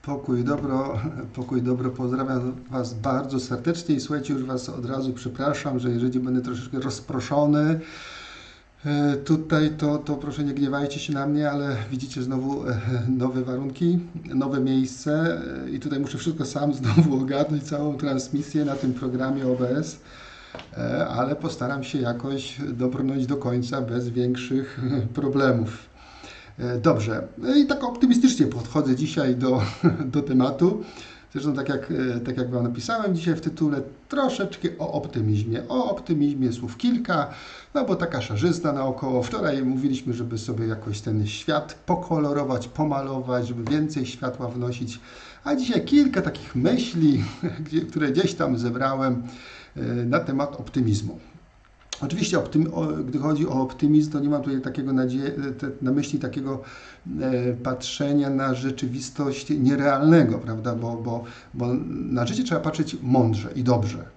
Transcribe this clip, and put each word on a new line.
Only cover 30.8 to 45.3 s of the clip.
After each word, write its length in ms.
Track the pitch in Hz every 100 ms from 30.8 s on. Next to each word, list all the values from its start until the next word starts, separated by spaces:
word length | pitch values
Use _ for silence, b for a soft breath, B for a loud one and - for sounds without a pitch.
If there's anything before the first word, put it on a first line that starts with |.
| B B B B B
Zresztą 200 | 143 147
tak 160 | 139 135
jak, 220 | 143 -
e, 280 | 151 127 120
tak 180 | 123 127
jak 140 | 120
Wam 120 | 123
napisałem 520 | 120 120 - 226 202 170
dzisiaj 200 | 165 156
w 60 |
tytule, 400 | 160 - 156 143 - - -
troszeczkę 600 | 277 262 - 190 - 170 -
o 120 | 151
optymizmie. 720 | 147 131 123 107 104 113 113 -
O 220 | 127 123
optymizmie 600 | - - 156 143 139 127
słów 240 | 110 113 -
kilka, 520 | 240 240 - 165 139 B B B B
no 120 | 294 247
bo 100 | 180
taka 260 | 170 139
szarzyzna 520 | 104 107 170 165 156
naokoło. 500 | 135 135 127 131 127
Wczoraj 400 | 123 214 170 135
mówiliśmy, 500 | 127 131 139 127 127
żeby 240 | 117 117 113
sobie 300 | - 110 113
jakoś 340 | 107 - 101
ten 260 | - 107 104
świat 460 | - - 151 151 - -
pokolorować, 840 | 175 - 160 147 143 139 127 123
pomalować, 800 | - 151 139 135 131 123 123 117
żeby 240 | 120 113
więcej 340 | 151 156 143 120
światła 420 | - 131 - 123
wnosić. 520 | 123 123 - 113 - B B B